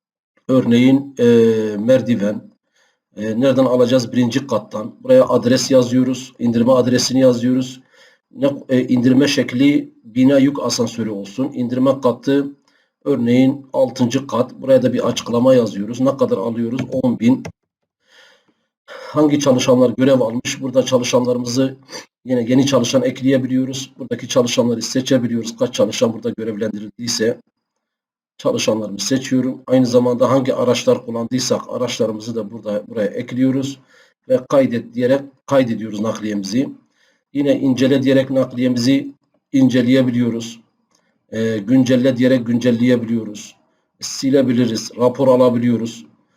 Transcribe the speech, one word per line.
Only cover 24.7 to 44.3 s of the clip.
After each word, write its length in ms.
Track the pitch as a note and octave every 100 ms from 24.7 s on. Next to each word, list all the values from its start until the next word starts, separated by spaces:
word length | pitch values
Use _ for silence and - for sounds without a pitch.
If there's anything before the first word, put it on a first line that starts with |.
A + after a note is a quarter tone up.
| A#2
seçebiliyoruz. 720 | A2+ C3 B2+ C3 A#2 A#2 - -
Kaç 180 | B2
çalışan 380 | - G#2+ A2 A#2+
burada 180 | A2 A#2
görevlendirildiyse 1120 | G#2+ A2 G2+ A2 G#2 G#2+ - A#2+ - A2+ - _ _ _ _ _ _ _ _ _ -
çalışanlarımı 600 | C#3 A#2+ - A2 G#2 G2
seçiyorum. 640 | - C3 - C3 B2+ B2+ -
Aynı 200 | C3 B2
zamanda 440 | B2 B2 A#2+ B2
hangi 240 | C3+ B2+
araçlar 520 | - B2 A#2 - A#2+ -
kullandıysak 540 | A#2 A#2 B2+ - G#2 -
araçlarımızı 680 | - A#2+ - A2+ G#2+ A2+
da 160 | A2+ G2+
burada, 320 | A2+ G#2+ G#2 -
buraya 180 | A2+ G2+
ekliyoruz 720 | - B2 B2 C3 C3 C3+ - _ _ _ _ -
ve 120 | B2+ -
kaydet 460 | C#3+ C3 A#2 G2
diyerek 260 | A#2 B2 C#3 C#3 _ -
kaydediyoruz 540 | C#3 B2 G#2 A2 G#2
nakliyemizi. 720 | A2 G#2 G#2+ G#2 F#2+ A2+ D3 - _ _ _ _ _
Yine 280 | C#3 C#3+ B2+
incele 420 | C3+ A#2 B2+ C#3
diyerek 280 | B2+ C3+ C3
nakliyemizi 840 | C3 B2+ A#2+ B2+ A#2+ A#2+ C#3 C#3+ - _ _ _
inceleyebiliyoruz. 1080 | C3+ C3 B2 A#2 C3+ B2+ A#2+ A#2+ A2+ A2+ - _ _ _ _ _ _ _
E, 260 | A2 A2+ A2
güncelle 580 | G2+ C3 A#2+ B2+ C3 A#2+
diyerek 300 | B2+ C3 A2+
güncelleyebiliyoruz. 1120 | A#2+ B2 A#2 B2 A#2+ A2 A#2 G#2 G2 - _ _ _ _ _
Silebiliriz, 880 | - - C3+